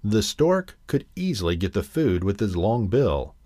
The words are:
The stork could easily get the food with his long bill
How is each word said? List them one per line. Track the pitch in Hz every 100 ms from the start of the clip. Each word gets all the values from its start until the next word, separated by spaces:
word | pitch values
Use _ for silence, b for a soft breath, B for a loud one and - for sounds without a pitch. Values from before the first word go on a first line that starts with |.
The | 104 107
stork | 101 - 160 185 185 - -
could | 139 - -
easily | 185 117 85 87
get | 95
the | 104
food | - 160 143 90
with | 92 101
his | 104 87
long | 95 120 101
bill | 120 123 71 60 -